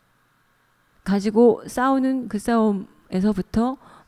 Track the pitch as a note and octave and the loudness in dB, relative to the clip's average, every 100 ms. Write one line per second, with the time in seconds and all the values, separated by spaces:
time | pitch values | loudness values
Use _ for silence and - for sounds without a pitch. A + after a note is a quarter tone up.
0 | _ _ _ _ _ _ _ _ _ _ | _ _ _ _ _ _ _ _ _ _
1 | - G3+ G3+ G#3 A#3+ - G#3+ - B3+ C4+ | -4 -2 0 4 4 4 -2 -4 0 0
2 | C4 C4 A#3+ G#3 - A#3 A3 G3+ G3+ _ | 0 -2 -6 -6 -2 0 0 -2 -6 _
3 | _ F3+ G3+ F#3+ - A3 A#3+ C4+ - - | _ -2 0 -2 -4 -2 -2 -6 -14 -20